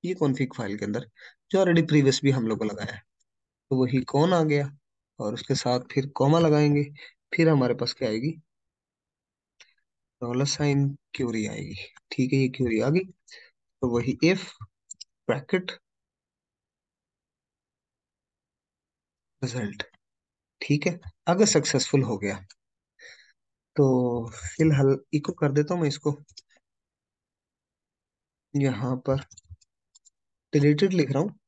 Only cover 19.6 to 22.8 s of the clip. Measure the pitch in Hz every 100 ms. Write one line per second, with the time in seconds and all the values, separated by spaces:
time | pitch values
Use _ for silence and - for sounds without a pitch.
19.6 | 104 - - _ _ _ _ _ _ _
20.6 | - 147 180 170 - _ - 180 208 156
21.6 | 143 131 - 139 135 104 98 95 - _
22.6 | _ _